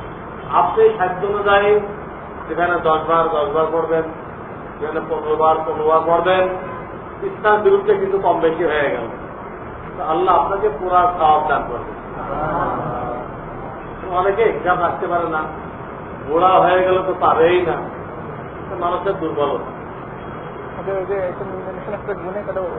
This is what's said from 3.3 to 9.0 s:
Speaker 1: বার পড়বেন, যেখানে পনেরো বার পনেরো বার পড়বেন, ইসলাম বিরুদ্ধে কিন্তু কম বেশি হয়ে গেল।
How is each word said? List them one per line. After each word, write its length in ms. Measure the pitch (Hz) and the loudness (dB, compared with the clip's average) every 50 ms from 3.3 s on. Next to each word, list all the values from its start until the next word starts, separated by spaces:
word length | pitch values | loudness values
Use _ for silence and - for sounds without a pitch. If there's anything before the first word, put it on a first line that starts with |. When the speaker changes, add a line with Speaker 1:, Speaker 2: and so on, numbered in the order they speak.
| 156 151 147 143 | 2 0 0 2
Speaker 1:
বার 160 | 143 160 160 156 | 2 2 2 2
পড়বেন, 340 | 160 165 156 156 165 160 160 - - - - - - - - - - - - - - | 2 0 0 2 0 0 0 -2 -6 -10 -12 -12 -12 -12 -12 -12 -12 -12 -12 -12 -10
যেখানে 280 | - 143 156 156 160 | -6 -6 -4 -4 -4
পনেরো 340 | - 170 165 151 151 151 151 | -4 -4 -4 -4 -2 0 0
বার 200 | 151 156 160 160 160 | 4 4 4 4 2
পনেরো 280 | 160 165 151 151 156 156 | 0 -2 -2 0 2 4
বার 140 | 160 160 165 | 4 4 4
পড়বেন, 400 | 165 170 170 170 185 185 185 185 185 185 185 - - - - - - - - - - - - | 4 4 4 4 4 4 4 2 2 0 -4 -6 -8 -8 -10 -10 -10 -12 -12 -12 -12 -10 -8
ইসলাম 360 | 202 190 - - 214 214 208 208 | -8 -8 -6 0 2 4 4 6
বিরুদ্ধে 320 | - 196 196 196 - 214 202 190 | 6 6 6 6 6 4 2 4
কিন্তু 200 | 190 190 190 190 | 2 0 0 2
কম 160 | - 180 170 165 | 2 2 2 4
বেশি 240 | 165 160 160 160 175 | 2 2 2 2 2
হয়ে 260 | 151 151 151 143 135 | 2 2 2 2 0
গেল। 160 | 127 123 | 0 -2